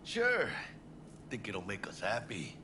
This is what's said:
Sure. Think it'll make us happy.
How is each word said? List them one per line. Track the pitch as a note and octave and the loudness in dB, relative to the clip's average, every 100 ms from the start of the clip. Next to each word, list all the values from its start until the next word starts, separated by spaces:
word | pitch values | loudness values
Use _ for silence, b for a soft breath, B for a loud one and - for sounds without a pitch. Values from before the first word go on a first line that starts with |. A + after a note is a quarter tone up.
Sure. | - A3+ A#3+ A#3+ B2+ - B - - - - - - | -2 4 6 6 4 0 B -10 -14 -14 -14 -14 -6
Think | A#2+ G#2 | -4 0
it'll | F#2+ | -2
make | F2+ G2 - | 0 -2 -4
us | - | 0
happy. | F#2 A#2 - G2+ C#2+ - | 4 4 0 -4 -4 -6